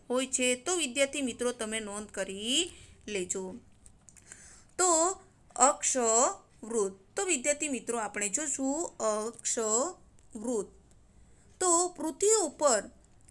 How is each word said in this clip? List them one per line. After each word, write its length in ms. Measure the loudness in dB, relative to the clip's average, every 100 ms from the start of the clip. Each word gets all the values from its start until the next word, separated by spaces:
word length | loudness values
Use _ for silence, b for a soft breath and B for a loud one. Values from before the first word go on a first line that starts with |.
| -4
હોય 160 | -2 -2
છે. 280 | 0 0
તો 220 | 0 -2 -2
વિદ્યાર્થી 460 | -2 0 0 0
મિત્રો, 300 | -4 -2 -4
તમે 280 | -4 -6 -6
નોંધ 280 | -8 -10 -10
કરી 640 | -8 -8 -6 -2 0 -2 B B B -8
લેજો. 460 | -6 -4 -6 -8 -14 -20 -20 -20 -20 -20 -20 B B B B B 0
તો 420 | 4 4 2 0 -12 _ _ 4
અક્ષવૃત્ત. 1600 | 4 6 -2 0 2 4 2 0 -14 -20 -6 -2 -2 -4 -12 -6
તો 80 |
વિદ્યાર્થી 440 | -2 0 0 -2 -2
મિત્રો, 300 | -4 -4 -4
આપણે 300 | -4 -4 -4
જોશું 680 | -4 -4 -2 -2 -2 -6 -4
અક્ષવૃત્ત. 1800 | -2 -2 -4 -6 -6 -4 0 0 0 -4 -18 -20 -18 -10 -4 -4 -4 -12 _ -20 _ -20 b b b -2
તો 280 | 4 4 2
પૃથ્વી 460 | -2 -8 0 4 4 2
ઉપર 440 | 2 4 4 0 -16 _ -20 -20